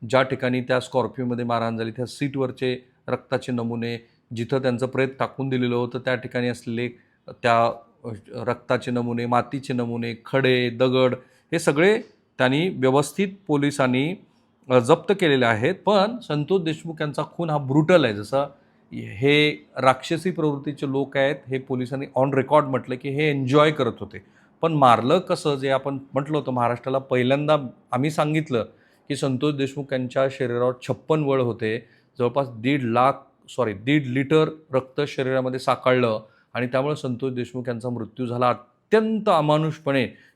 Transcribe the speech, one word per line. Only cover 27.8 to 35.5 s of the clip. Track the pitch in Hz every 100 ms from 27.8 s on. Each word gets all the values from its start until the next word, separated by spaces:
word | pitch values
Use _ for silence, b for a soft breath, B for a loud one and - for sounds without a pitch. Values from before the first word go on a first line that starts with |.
| -
आम्ही | 123 147
सांगितलं | 156 151 156 156 120 101 b b b -
की | 139
संतोष | 143 127 147
देशमुख | 139 135 147 135
यांच्या | 131 127 135 135
शरीरावर | 135 123 120 123 127 -
छप्पन | 123 - 156
वळ | 143 135
होते, | 120 107 110 117 - b b -
जवळपास | 123 135 135
दीड | 117 120 143
लाख, | 120 117 131 135 - _ -
सॉरी, | - 113
दीड | 98 117 151 127
लिटर | 127 135 156 156 156 -
रक्त | 131 127 - 139
शरीरामध्ये | - 131 131 127